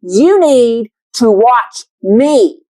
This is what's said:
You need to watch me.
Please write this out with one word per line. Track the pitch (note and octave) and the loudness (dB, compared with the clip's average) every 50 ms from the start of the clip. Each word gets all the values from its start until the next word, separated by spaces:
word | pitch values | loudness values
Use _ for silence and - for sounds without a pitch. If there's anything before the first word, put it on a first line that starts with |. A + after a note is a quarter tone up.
You | - F3+ F3+ G3 C4+ E4+ G4 G4+ | -14 -4 -2 0 2 2 2 2
need | F4+ D4+ C#4 B3+ B3 A#3 A3+ A#3 A#3 G#3+ _ _ _ _ _ | 2 2 2 2 2 0 -2 -4 -6 -10 _ _ _ _ _
to | - A#3+ A3+ | -4 -2 0
watch | G#3+ F#3+ G#3+ A#3+ B3 A#3+ - - - - - _ _ _ | 0 2 2 2 0 0 -2 -6 -12 -20 -20 _ _ _
me. | - F#3+ G3+ A3 C4+ D4 D4+ C#4 G#4 E4 - - _ _ | -4 -2 0 0 0 2 2 0 0 0 -2 -6 _ _